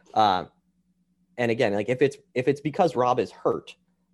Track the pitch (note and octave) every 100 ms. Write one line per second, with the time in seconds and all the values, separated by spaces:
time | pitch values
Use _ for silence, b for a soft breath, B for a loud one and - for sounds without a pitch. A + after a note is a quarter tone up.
0 | _ A2 G#2+ F#2 - _ _ _ _ _
1 | _ _ _ - A#2+ A#2 A2+ G2+ G#2 A#2
2 | C#3 - _ B2 B2+ C3+ D3+ C#3 F3 A#2
3 | B2 B2 F#2+ - D3 E2+ - - _ _
4 | _